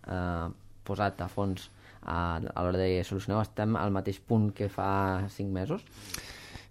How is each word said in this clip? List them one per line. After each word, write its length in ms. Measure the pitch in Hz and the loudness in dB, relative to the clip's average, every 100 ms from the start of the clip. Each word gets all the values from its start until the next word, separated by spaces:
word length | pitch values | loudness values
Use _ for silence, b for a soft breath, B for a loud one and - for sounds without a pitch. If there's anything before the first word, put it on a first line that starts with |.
| - | -6
eh, 400 | 92 90 85 85 - - - - | -2 -2 -2 -4 -6 -16 -12 -6
posat 340 | 98 101 - | 0 0 0
a 80 | 90 | -4
fons 380 | - 98 92 - b b b - | -2 -2 -2 -8 b b b -4
a, 320 | 82 87 82 - | 0 0 0 -2
a 100 | - | 0
l'hora 140 | 90 90 | 0 2
de 260 | 92 92 | 4 2
solucionar, 380 | 87 98 98 107 | 2 -2 0 2
estem 320 | 107 - 107 110 | 0 0 2 4
al 160 | 101 | 2
mateix 260 | 98 98 95 | 2 0 -4
punt 260 | - 113 104 - | 4 4 4 2
que 120 | 101 | -2
fa 180 | - 98 98 98 95 101 | 0 2 4 4 2 -2
cinc 180 | - 98 | -4 -2
mesos? 300 | 95 104 190 - B B B B B B B B | -2 0 -2 -6 B B B B B B B B